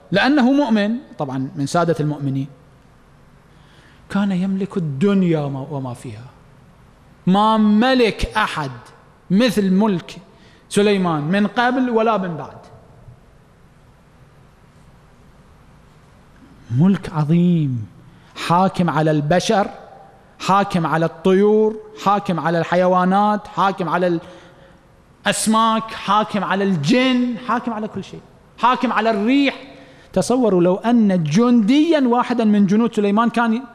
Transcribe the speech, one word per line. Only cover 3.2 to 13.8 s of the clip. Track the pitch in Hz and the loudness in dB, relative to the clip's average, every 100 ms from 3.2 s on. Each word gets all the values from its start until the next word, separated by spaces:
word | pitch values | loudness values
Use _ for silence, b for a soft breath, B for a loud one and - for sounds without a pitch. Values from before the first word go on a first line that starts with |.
| - - _ b b b b b - | -20 -20 _ b b b b b -8
كان | 196 202 | -4 -2
يملك | 180 190 190 190 196 | -2 -2 -4 -4 -6
الدنيا | 156 135 202 196 180 160 | -6 -2 0 2 2 0
وما | 143 135 139 143 131 | -2 -8 -8 -8 -8
فيها، | 120 131 107 127 - - - - - - - - - 180 | -12 -14 -16 -18 -20 -20 -20 -20 -20 -20 -20 -20 -6 0
ما | 196 220 220 | 2 2 2
ملك | 214 208 254 262 220 - - 220 | 4 4 4 4 2 0 -4 -2
أحد | 202 160 139 120 - - - _ - | -4 -4 -8 -12 -20 -20 -20 _ -2
مثل | 190 247 208 190 | 0 2 2 2
ملك | 185 220 175 - - - b b b _ | 2 2 -2 -6 -18 -20 b b b _
سليمان | 202 208 196 180 151 | 0 2 2 0 -2
من | 147 202 208 | -2 0 0
قبل | 247 240 262 254 | 0 0 0 0
ولا | 220 226 208 | 0 2 0
من | 185 151 | -4 -8
بعد. | 131 - - - - - - - - - _ _ - _ | -12 -16 -20 -20 -20 -20 -20 -20 -20 -20 _ _ -20 _